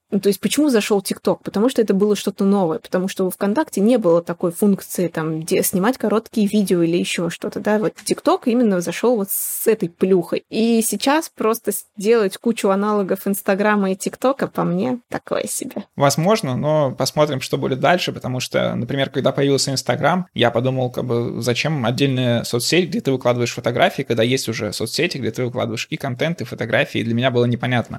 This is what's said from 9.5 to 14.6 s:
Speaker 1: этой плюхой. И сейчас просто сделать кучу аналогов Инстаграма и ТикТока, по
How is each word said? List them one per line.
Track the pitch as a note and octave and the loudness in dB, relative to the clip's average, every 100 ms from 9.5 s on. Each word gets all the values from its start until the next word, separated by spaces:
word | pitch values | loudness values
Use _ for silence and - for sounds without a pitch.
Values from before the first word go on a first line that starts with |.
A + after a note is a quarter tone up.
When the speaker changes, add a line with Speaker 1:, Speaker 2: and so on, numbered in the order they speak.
| - A3+ | -2 0
Speaker 1:
этой | G#3+ E3+ | 0 -2
плюхой. | - F#3+ F#3 E3+ - - | 0 2 2 2 -4 -4
И | A3 A#3 A3+ | 0 2 2
сейчас | - G3+ C4+ D4+ - - | 2 0 2 0 0 -2
просто | A3 A3+ - - - G#3+ | -2 -2 -4 -6 -8 -4
сделать | G3+ A#3 G3 - | 2 4 2 -2
кучу | A#3 A3+ G3+ | -2 0 2
аналогов | G3 G#3 G#3 F#3+ G3 G3+ | 2 2 0 0 -2 -2
Инстаграма | G3 - F#3+ G#3 G#3 F#3+ | -2 0 0 2 2 0
и | F#3+ | -2
ТикТока, | F#3+ - B3+ C4+ F3+ | -6 -2 -2 0 -4
по | - | -2